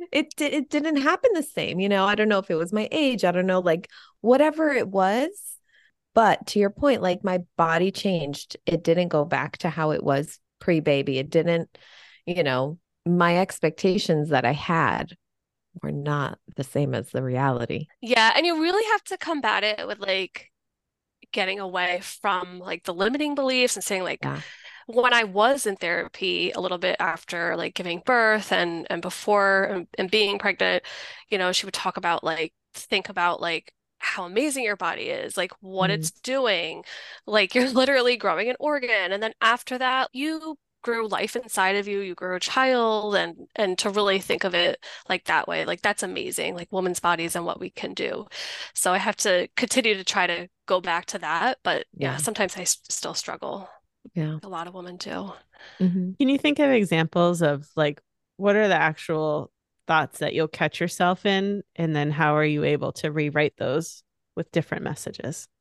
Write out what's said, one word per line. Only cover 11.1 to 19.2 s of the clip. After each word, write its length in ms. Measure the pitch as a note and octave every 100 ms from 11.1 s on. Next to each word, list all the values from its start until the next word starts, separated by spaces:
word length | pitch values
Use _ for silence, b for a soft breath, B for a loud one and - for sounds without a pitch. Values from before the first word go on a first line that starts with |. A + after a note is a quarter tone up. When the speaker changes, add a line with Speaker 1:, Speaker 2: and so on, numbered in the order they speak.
| C3
Speaker 1:
It 100 | C#3+
didn't, 480 | E3 E3 E3+ E3 B B B B B -
you 180 | F3
know, 360 | D3 B2+ C#3 E3+ _ _ E3+
my 320 | F3 F3 F3
expectations 920 | F#3+ - D#3 - F#3+ F#3 - D#3 D3+
that 160 | C#3 A#2+
I 80 |
had 640 | D3 - E3 B2+ - - - _ _ _ _ _ F3+
were 80 | D3
not 480 | D3 D3 D3 C#3 - - -
the 80 |
same 300 | C3+ C#3 C#3+
as 160 | A2+ -
the 120 | B2+
reality. 640 | C3 B2+ C#3 B2 A#2 - D3+ -
Speaker 2:
Yeah, 320 | A3+ A#3+ A3 -
and 100 | E4+
you 160 | D#4+
really 220 | E4 G4 A4
have 120 | G#4 -
to 120 |
combat 460 | F#4